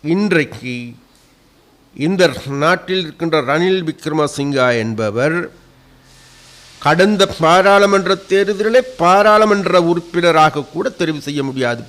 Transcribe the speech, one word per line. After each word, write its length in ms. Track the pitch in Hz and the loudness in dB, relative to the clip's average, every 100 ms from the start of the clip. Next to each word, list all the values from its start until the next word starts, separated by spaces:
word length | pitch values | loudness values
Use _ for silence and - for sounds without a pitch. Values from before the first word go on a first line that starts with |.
இன்றைக்கு 880 | 151 180 208 175 147 110 127 123 120 117 _ _ _ _ _ _ _ _ _ - | -2 -2 0 0 -2 -8 -12 -12 -14 -20 _ _ _ _ _ _ _ _ _ -6
இந்த 340 | 147 190 170 113 139 | -4 2 0 0 -8
நாட்டில் 520 | 139 156 180 - 185 | -2 0 -2 -2 -6
இருக்கின்ற 400 | 165 - 170 156 | -6 -6 -2 -2
ரணில் 440 | 127 151 185 185 | 0 0 0 0
விக்ரமசிங்கா 920 | 160 151 147 156 143 - 143 135 123 120 | -4 -8 -6 -2 -2 -4 -4 0 0 0
என்பவர் 720 | 113 110 110 107 143 170 165 _ _ _ _ _ _ _ _ - - - - - | -2 -4 -4 -2 -2 -4 -8 _ _ _ _ _ _ _ _ -20 -20 -20 -20 -4
கடந்த 480 | 147 160 196 208 190 | -2 2 2 2 0
பாராளுமன்ற 920 | - 160 180 196 202 202 196 185 190 - | 2 2 4 6 4 4 2 0 -4 -2
தேர்தலிலே 520 | 190 202 196 214 240 254 - | -2 0 -2 2 2 0 -2
பாராளுமன்ற 840 | 175 190 214 214 214 202 185 180 | 2 4 4 4 4 2 2 2
உறுப்பினராக 840 | 170 170 170 175 170 160 156 147 | 2 -2 -4 -2 2 4 2 2
கூட 240 | 135 160 233 | -8 -8 -8
தெரிவு 300 | - 165 151 | -4 -6 -6
செய்ய 240 | 143 147 | -8 -6
முடியாது 400 | 135 131 123 117 | -6 -4 -4 -4